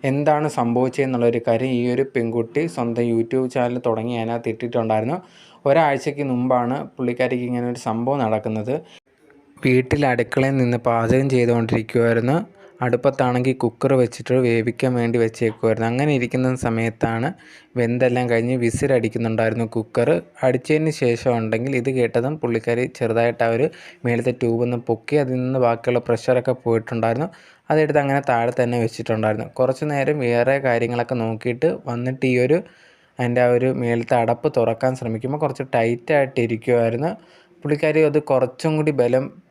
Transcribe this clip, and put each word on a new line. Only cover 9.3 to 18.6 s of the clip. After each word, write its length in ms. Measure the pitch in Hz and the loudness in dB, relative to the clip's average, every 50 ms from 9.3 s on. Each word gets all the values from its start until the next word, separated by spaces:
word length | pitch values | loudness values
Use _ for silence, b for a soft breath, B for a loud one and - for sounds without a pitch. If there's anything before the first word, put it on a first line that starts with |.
| - - _ _ _ - - | -20 -20 _ _ _ -2 0
വീട്ടിൽ 360 | 135 127 127 127 127 - 143 147 135 123 | 4 4 4 4 2 0 2 2 2 2
അടുക്കളയിൽ 460 | 117 120 104 - - 131 135 139 135 127 | 0 -2 -2 0 0 0 2 2 2 2
നിന്ന് 180 | 120 123 117 - 123 | 2 0 0 0 0
പാചകം 400 | 117 117 117 117 123 131 135 139 131 | 0 2 2 2 2 2 2 2 2
ചെയ്തുകൊണ്ടിരിക്കുവായിരുന്നു. 1000 | 127 120 117 120 117 113 113 117 113 110 110 - 123 117 117 113 117 117 123 143 170 214 - B B B B B - 123 | 2 4 4 2 2 0 0 -2 -2 -2 -2 0 2 2 4 2 2 2 0 0 0 -2 -6 B B B B B -6 -2
അടുപ്പത്താണെങ്കിൽ 720 | 123 120 120 - 143 131 - 135 123 123 123 123 135 127 131 - | -2 -2 2 0 0 0 2 0 0 2 0 0 0 0 0 -2
കുക്കർ 300 | 117 - _ - 135 139 127 | -4 -2 _ 0 2 4 4
വെച്ചിട്ട് 360 | 123 117 120 - 123 - 127 131 127 | 2 0 -2 -10 -4 0 0 2 2
വേവിക്കാൻ 480 | 120 117 117 110 120 120 - - 131 127 123 | 2 2 2 0 -2 -2 -2 -2 0 0 0
വേണ്ടി 180 | 117 117 117 120 113 | 0 0 2 2 2
വെച്ചേക്കുവായിരുന്നു. 640 | 113 113 - 120 113 107 - - 113 110 110 110 113 | 0 0 0 -2 -2 -2 0 0 0 0 2 0 -2
അങ്ങനെ 220 | 117 127 143 151 147 131 | 0 0 0 2 2 0
ഇരിക്കുന്ന 300 | 123 117 - 127 127 127 127 123 - | 0 -2 -2 0 0 0 -2 -2 -2
സമയത്താണ് 640 | 120 113 113 113 117 110 - - 113 113 113 117 151 190 B B B B B B B B 127 | -2 -2 0 -2 -2 -2 -2 -4 -2 -2 -2 -4 -4 -6 B B B B B B B B -2
വെന്തെല്ലാം 440 | 120 113 120 123 131 127 120 123 123 120 | 0 0 2 2 2 2 2 0 0 0
കഴിഞ്ഞ് 260 | 117 113 113 120 131 127 | 0 0 2 0 0 0